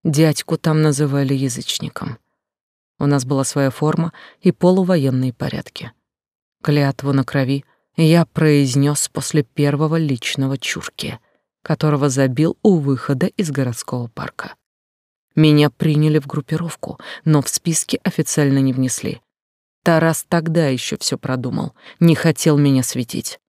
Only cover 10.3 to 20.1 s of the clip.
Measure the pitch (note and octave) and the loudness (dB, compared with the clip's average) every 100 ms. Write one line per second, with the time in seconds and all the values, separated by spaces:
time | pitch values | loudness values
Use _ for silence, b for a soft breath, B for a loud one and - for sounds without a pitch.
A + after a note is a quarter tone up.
10.3 | - C3+ C3+ - - - - D2 - _ | -4 -4 -4 -6 -8 -10 -10 -10 -10 _
11.3 | _ _ _ - D#3 D#3 D3 C#3+ C3 C3+ | _ _ _ -6 -2 0 2 0 2 0
12.3 | B2 D#3+ - A3 F3 C#3 C3 - C3+ F3 | 2 0 2 2 4 2 -2 -2 -2 -2
13.3 | - E3+ C#3 B2+ A#2 - B2+ A#2+ - - | -2 -4 -2 -4 -4 -8 -8 -8 -10 -12
14.3 | - - - _ _ _ _ _ _ _ | -12 -14 -16 _ _ _ _ _ _ _
15.3 | - D#3 D3+ D3 _ D#3 D3+ D3+ D3+ C#3+ | 2 4 6 2 _ 0 2 2 0 -2
16.3 | D3 - D#3+ E3+ - - D3+ B B - | -8 -6 -6 -6 -10 -12 -12 B B 2
17.3 | D3+ C#3 - - D#3+ - - G3 - D3+ | 2 0 -4 -4 -4 -4 -4 -4 -4 -2
18.3 | - C#3+ C#3 C3+ B2+ B2+ - - - _ | 0 2 2 0 0 -2 -4 -8 -10 _
19.3 | _ _ _ _ _ - E3 E3 | _ _ _ _ _ 2 2 2